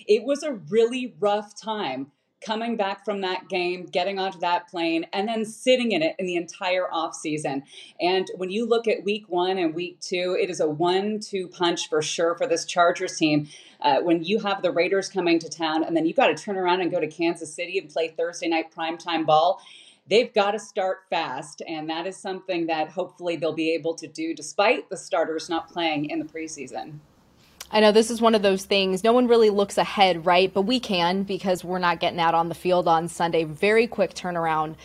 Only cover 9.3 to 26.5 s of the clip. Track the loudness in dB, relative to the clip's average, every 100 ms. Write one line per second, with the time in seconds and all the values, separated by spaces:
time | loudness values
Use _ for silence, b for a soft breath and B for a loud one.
9.3 | -2 0 0 -2 -2 -8 -10 -6 -4 -2
10.3 | 0 -2 0 -2 0 0 2 0 -4 -6
11.3 | -8 -8 -2 0 0 -2 -2 -2 0 0
12.3 | 0 0 -2 -2 2 2 2 -4 0 2
13.3 | 2 -2 B B B 2 2 4 2 2
14.3 | -2 0 -2 0 2 2 2 0 -2 2
15.3 | 2 0 -4 -2 0 0 2 2 4 2
16.3 | 2 -4 -4 0 0 0 -2 -4 -2 -2
17.3 | -2 -8 -10 -6 -6 -6 -4 -4 -4 -6
18.3 | -4 -2 -2 -4 -6 -6 -6 -4 -2 4
19.3 | 4 4 0 B B B B 0 2 2
20.3 | 2 2 0 -6 -4 -2 -4 -4 -4 -4
21.3 | -6 -10 -14 -10 -8 -6 -6 -8 -10 -10
22.3 | -10 -6 -4 -2 -2 -4 -4 -8 -6 -6
23.3 | -2 -4 -2 -2 -2 -2 -6 -10 -8 -8
24.3 | -8 -8 0 2 2 -2 -12 -4 -2 0
25.3 | -2 -4 -6 -4 -4 -2 -2 -4 -6 -8
26.3 | -10 -12